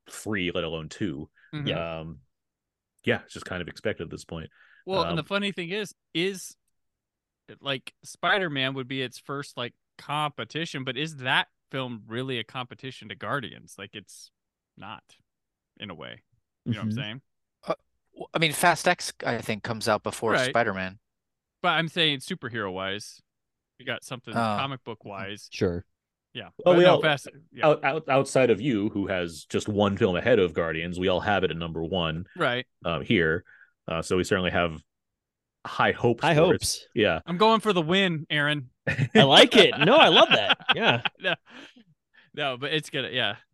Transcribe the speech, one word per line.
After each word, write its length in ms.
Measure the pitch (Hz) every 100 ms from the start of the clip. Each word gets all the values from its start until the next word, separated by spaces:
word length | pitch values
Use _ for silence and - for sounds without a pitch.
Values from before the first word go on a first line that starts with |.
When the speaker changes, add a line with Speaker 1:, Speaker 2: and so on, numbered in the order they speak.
| -
Speaker 1:
three, 400 | - - 104 90
let 120 | 87
alone 240 | 82 80 78
two. 420 | - 101 69 78 _ _
Speaker 2:
Mm-hmm. 120 | 151 135
Speaker 3:
Yeah. 320 | 82 82 80
Speaker 1:
Um, 180 | 80 78 _ _ _ _ _ _ _ _
yeah, 160 | - 117
it's 100 | -
just 120 | - -
kind 160 | 90
of 60 | 82
expected 340 | - 110 98
at 80 | 82
this 140 | 78
point. 260 | - 82 78 _ _ _
Speaker 2:
Well, 180 | - 190
and 80 | 170
Speaker 1:
Um, 60 | 170
Speaker 2:
the 60 |
funny 300 | 151 202 202
thing 160 | 190 170
is, 240 | 202 202 - _
is, 440 | 160 185 190 - - _ _ _ _ _ _ _ _ - 113
like, 320 | 135 135 - -
Spider-Man 680 | - - 175 196 185 139 131
would 140 | 135 127
be 140 | 135
its 160 | 127 -
first, 380 | - 139 143 -
like, 180 | 120 - _ -
competition, 880 | - 147 151 - 113 147 165 143
but 120 | 131 120
is 200 | 156 151
that 300 | 127 156 185 _ _
film 320 | 139 127 117 101
really 320 | 113 131 123
a 60 |
competition 640 | 110 135 123 113 131 - 117
to 60 |
Guardians? 600 | 101 104 135 104 57 57 -
Like, 120 | 101
it's 360 | 110 95 - - _ _ _ _ -
not, 260 | 98 101 _ _ _ _ _ _ _ -
in 120 | 104
a 40 |
way. 280 | 80 64 58 _ _ _ _
You 80 | -
know 40 | 113
what 20 |
I'm 60 | 107
Speaker 3:
Mm-hmm. 80 | 110
Speaker 2:
saying? 200 | 107 120 - _ _ _ -
Speaker 4:
Uh, 80 | 160 _ _ _
w-, 120 | - -
I 40 | 185
mean, 140 | 165
Fast 340 | 143 180 165 -
X, 260 | 175 - -
I 140 | - 117
think, 240 | 120 110
comes 260 | - 113 104
out 140 | 107
before 300 | - - 113
Speaker 2:
Right. 180 | 107 127
Speaker 4:
Spider-Man. 480 | 131 117 95 92 98 _ _ _ _ _ _
Speaker 2:
But 80 | 180
I'm 180 | 156 160
saying 300 | 180 160 143
superhero-wise, 1000 | - 185 127 117 101 92 95 101 - - _ _ _ _ _ _
you 80 | 131
got 180 | 117
something 300 | - 123 -
Speaker 4:
Oh. 20 | 113 113 104
Speaker 2:
comic 260 | 135 135
book-wise. 640 | - 113 110 98 95 101 -
Speaker 3:
Sure. 340 | - 98 87 - _ _ _ _
Speaker 2:
Yeah. 160 | 127 92 -
Speaker 1:
Well, 160 | 175
Speaker 2:
But 20 | 175
Speaker 1:
we 80 |
Speaker 2:
no, 120 | 180 151
Speaker 1:
all, 60 |
Speaker 2:
Fast, 260 | 160 143 - - _
yeah. 140 | - 160
Speaker 1:
out, 180 | 147
out, 240 | 143 160 151
outside 420 | 135 135 139 127
of 100 | 101
you, 300 | 135 110 104
who 160 | 101 92
has 400 | 92 87 80 -
just 220 | 104 -
one 280 | 101 104 98
film 200 | 101 87
ahead 220 | 113 120
of 140 | 90
Guardians, 460 | 80 82 80 85 87
we 100 | 92
all 120 | 90
have 220 | 80 98
it 60 | 90
at 60 | 82
number 260 | 85 82
one, 440 | 82 92 82 78 98 -
Speaker 2:
Right. 300 | 151 123 127 _
Speaker 1:
um, 180 | 87 82
here. 420 | 69 113 80 82 - - _ _ -
Uh, 140 | 82
so 140 | 80 92
we 60 |
certainly 260 | 85 98 90
have 320 | 87 87 80 - _ _ _ _ _ _ _ -
high 260 | - 117
hopes 300 | - 120 117
Speaker 3:
High 120 | 151
Speaker 1:
for 60 | 151
it. 60 | 160 98
Speaker 3:
hopes. 260 | - - -
Speaker 1:
Yeah. 260 | - 101 80 -
Speaker 2:
I'm 100 | 170
going 220 | 220 226
for 120 | 214
the 100 | 180
win, 440 | 156 185 190 160 156
Aaron. 400 | 151 147 147 127 _ - - 123
Speaker 3:
I 80 | 220
like 340 | 139 156 254 247
it. 200 | 165 -
No, 180 | 165 285
I 120 | 233
love 200 | 185 320
that. 280 | - 101 - -
Speaker 2:
<laughs> 80 | 151
Speaker 3:
Yeah. 240 | 214 120 - -
Speaker 2:
No, 140 | 185 165 _ 254 - - 214 156 _ _ _
no, 220 | - 147 123
but 140 | 143
it's 180 | 156 151
gonna, 180 | 147 120
yeah. 260 | 127 110 104 _